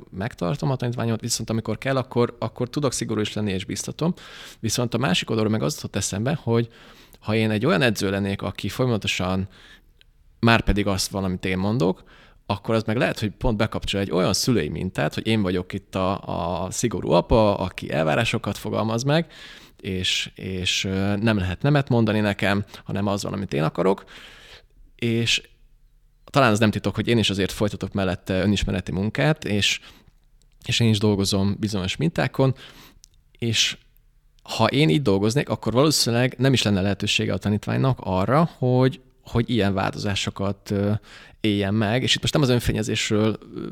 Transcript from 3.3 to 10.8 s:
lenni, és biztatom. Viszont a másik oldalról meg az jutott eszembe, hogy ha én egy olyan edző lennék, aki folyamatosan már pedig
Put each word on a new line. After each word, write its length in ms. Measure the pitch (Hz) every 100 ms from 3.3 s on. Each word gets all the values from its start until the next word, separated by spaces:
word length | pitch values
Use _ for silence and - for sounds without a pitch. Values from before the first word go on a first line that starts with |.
lenni, 180 | - 107
és 140 | 92 98
biztatom. 480 | 98 - - 165 175 - - - -
Viszont 340 | 113 - 120
a 40 | 117
másik 320 | 139 175 -
oldalról 220 | 110 107
meg 120 | 110
az 120 | 143 143
jutott 200 | - 104
eszembe, 440 | - 95 117 165
hogy 260 | - 117 117 - - - - -
ha 160 | - 110
én 160 | 110
egy 140 | 107 127
olyan 160 | 190
edző 280 | 127 98 98
lennék, 320 | 98 98 98
aki 280 | 98 - 101
folyamatosan 800 | - 127 113 107 - 92 95 95 - - - _ _ _ _ _ _
már 220 | 117 113
pedig 260 | - 101